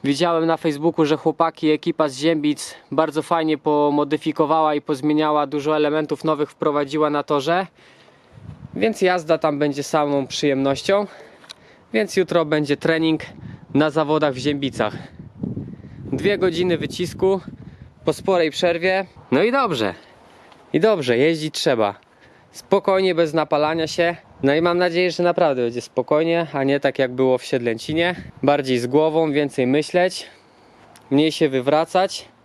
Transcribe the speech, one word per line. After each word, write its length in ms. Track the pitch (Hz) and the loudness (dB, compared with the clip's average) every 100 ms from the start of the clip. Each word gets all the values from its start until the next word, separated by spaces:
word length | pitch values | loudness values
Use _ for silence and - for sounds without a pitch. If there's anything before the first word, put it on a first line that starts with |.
Widziałem 420 | 139 139 175 165 165 | -2 0 2 2 0
na 120 | 160 | 0
Facebooku, 480 | 165 143 160 160 151 | -2 0 -2 2 0
że 120 | 156 | 2
chłopaki, 540 | 165 151 165 - 156 | 0 0 -2 0 0
ekipa 380 | 151 170 - 151 | 0 -2 -2 -2
z 80 | 127 | 0
Ziębic 580 | 156 160 147 143 - - _ | 0 0 0 -2 -8 -16 _
bardzo 300 | 139 156 151 | -2 0 -2
fajnie 360 | 147 170 156 151 | -2 0 0 -2
pomodyfikowała 1160 | 156 147 147 147 143 147 156 147 151 160 156 147 | 0 2 2 2 0 -2 -2 -2 2 2 2 0
i 60 | |
pozmieniała, 680 | - 139 151 151 156 151 139 | -4 -2 0 2 2 0 0
dużo 280 | 147 143 151 | -2 0 0
elementów 480 | 151 151 151 147 | 0 0 -2 -4
nowych 260 | 160 147 147 | -2 -2 -2
wprowadziła 600 | - 160 143 139 151 151 | -2 -2 0 -2 0 0
na 140 | 147 | 0
torze, 440 | - 147 135 175 190 _ - - - _ _ - - - - | 0 -2 0 -2 -2 _ -20 -20 -20 _ _ -20 -20 -18 -14
więc 280 | - 214 208 | -2 -2 2
jazda 360 | 185 180 156 160 | 0 0 0 0
tam 220 | 156 143 | 0 0
będzie 240 | 147 143 | -2 -2
samą 440 | 139 156 147 143 131 | -2 0 0 0 -2
przyjemnością. 800 | - 147 135 135 135 - 196 202 - - - - - - - _ | -2 0 2 0 0 0 0 -2 -10 -20 -20 -20 -20 -20 -20 _
Więc 240 | 220 208 - | -2 0 0
jutro 280 | 175 170 156 | 0 0 0
będzie 320 | 151 147 143 | 0 0 0
trening 440 | 160 160 160 156 - - - - - | 0 2 2 0 -4 -16 -18 -18 -4
na 160 | 139 156 | 2 2
zawodach 440 | 156 147 151 147 | 2 0 2 0
w 40 | 127 | 0
Ziębicach. 560 | 143 143 139 113 107 - - - - - - - - - - - - | -4 -2 -4 -2 -4 -4 -16 -20 -20 -10 -8 -8 -12 -16 -18 -16 -8
Dwie 260 | 135 175 202 | -2 0 2
godziny 400 | 185 165 180 165 | 0 0 0 -2
wycisku 640 | 147 - 180 - 190 196 - - - - - - - | -4 -6 -8 -2 0 0 -6 -18 -20 -20 -20 -6 -4
po 80 | |
sporej 380 | - - 185 160 | -2 0 2 0
przerwie. 540 | - 175 170 180 190 185 - - | 0 0 0 0 -2 -4 -14 -2
No 120 | 131 | 2
i 80 | 214 | 2
dobrze. 420 | 269 240 139 104 - - - - - - - - | 2 0 -2 -4 -6 -20 -20 -20 -20 -20 -20 -4
I 60 | 151 | 2
dobrze, 380 | 208 196 123 117 | 4 2 2 2
jeździć 360 | 151 160 156 | 2 2 -4
trzeba. 420 | - 160 120 101 - _ _ - - _ | -2 0 2 0 -2 _ _ -20 -20 _
Spokojnie, 640 | - - 196 196 190 190 170 | -20 0 0 2 2 2 2
bez 180 | 165 | 2
napalania 540 | 160 151 147 151 165 160 | 0 0 0 0 0 -4
się. 280 | - 170 165 - - | 0 -2 -2 -16 -2
No 120 | 135 147 | 0 2
i 60 | |
mam 160 | 175 175 | 2 2
nadzieję, 340 | 180 170 180 | 0 0 -2
że 120 | 160 | 0
naprawdę 380 | 175 175 165 127 | 0 4 2 2
będzie 180 | 120 120 | -2 -4
spokojnie, 680 | - - 123 151 165 170 156 | -6 -6 0 0 2 0 -2
a 100 | 143 | -2
nie 160 | 135 143 | 0 2
tak 200 | 139 131 | 0 0
jak 120 | 131 | -2
było 260 | 123 131 127 | 2 2 2
w 60 | |
Siedlęcinie. 720 | - 131 120 113 - 156 175 175 - - | 0 -2 -2 -4 -4 -2 -2 -4 -12 -2
Bardziej 360 | 135 143 131 127 | 2 2 2 0
z 80 | 123 | 2
głową, 440 | 139 160 156 160 | 2 2 2 0
więcej 360 | 143 143 - 127 | 0 -2 0 0
myśleć, 600 | 143 147 180 185 - - - _ _ - - - - - | 0 0 0 0 -2 -16 -20 _ _ -20 -20 -20 -20 0
mniej 220 | 139 156 | 2 2
się 180 | - 156 | 2 0
wywracać. 760 | 131 123 151 165 180 190 - - _ | 2 2 2 2 0 0 -4 -14 _